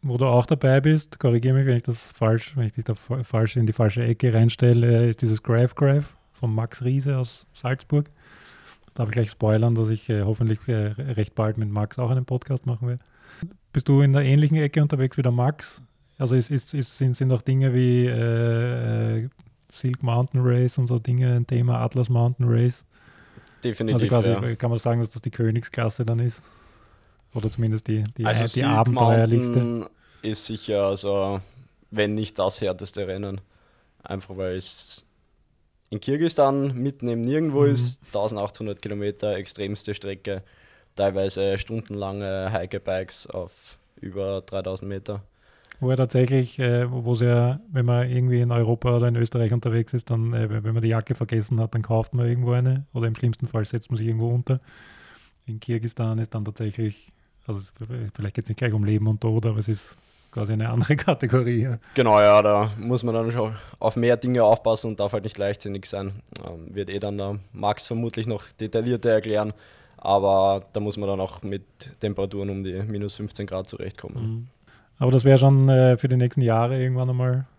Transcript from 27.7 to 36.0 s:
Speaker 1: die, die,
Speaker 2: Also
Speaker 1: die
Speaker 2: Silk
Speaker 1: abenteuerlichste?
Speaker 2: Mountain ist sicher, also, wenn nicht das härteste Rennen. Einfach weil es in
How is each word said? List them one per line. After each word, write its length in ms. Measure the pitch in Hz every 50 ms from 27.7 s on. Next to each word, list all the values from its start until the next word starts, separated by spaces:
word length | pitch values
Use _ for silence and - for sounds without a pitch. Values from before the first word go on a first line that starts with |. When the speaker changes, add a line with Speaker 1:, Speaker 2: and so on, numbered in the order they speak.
| 110 107 - -
Speaker 1:
die, 160 | 110 107 107 107 113
die, 80 | - 117
Speaker 2:
Also 200 | 107 110 110 113
Speaker 1:
die 40 | 113
Speaker 2:
Silk 200 | - 123 123 117
Speaker 1:
abenteuerlichste? 880 | 113 110 113 120 123 127 120 113 113 113 117 113 117 120 123 123 120 120 120
Speaker 2:
Mountain 280 | 120 120 117 104 - _ _ _ _ _ _ -
ist 240 | 107 107 - -
sicher, 400 | - 113 104 - - 107 101 101
also, 540 | 98 98 95 - 101 98 101 95 95 98 95 95 - _ - - _ _ _ _ _
wenn 240 | - 107 104 104 104
nicht 240 | 107 107 101 - -
das 240 | 98 95 - - -
härteste 440 | 98 92 90 104 101 - - 101
Rennen. 360 | 92 92 95 101 98 98 98 98 _ _ _ _ _ _ _ _ _ _ _ _
Einfach 340 | - - 98 92 - 95 92
weil 180 | 95 92 90
es 480 | 92 92 - - - - - - - - _ _ _ _ _ _ _ _ _ _ _ _ _ _ _ _ _
in 100 | - 104